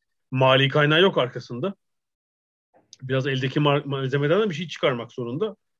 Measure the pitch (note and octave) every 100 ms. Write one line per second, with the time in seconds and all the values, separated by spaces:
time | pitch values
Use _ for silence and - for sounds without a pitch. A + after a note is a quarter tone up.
0 | _ _ _ C3 C3 C3 C#3 D3+ D3 D#3
1 | F#3+ E3 B2 B2 - A#2+ F3+ G3 _ _
2 | _ _ _ _ _ _ _ _ _ -
3 | C3 C3 C#3 C3 C3 D#3 D3 C#3+ C#3 C3+
4 | C3 B2+ D3 F3+ A3 D3+ E3+ - D#3 B2
5 | A2 - A#2+ C3 G#3+ - _ _